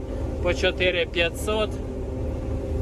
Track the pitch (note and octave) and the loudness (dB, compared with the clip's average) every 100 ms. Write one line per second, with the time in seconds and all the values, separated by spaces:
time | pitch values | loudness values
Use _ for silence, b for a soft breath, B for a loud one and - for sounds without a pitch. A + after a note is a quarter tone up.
0 | - - - - F3 F3 F#3 F#3 F3+ F3+ | -4 -4 -2 0 0 4 2 4 2 2
1 | E3 F3 E3+ - - G#3+ G#3 - - - | 0 2 2 0 0 2 0 -2 -4 -4
2 | - - - - - - - - | -4 -2 -2 -2 -2 -2 -2 -2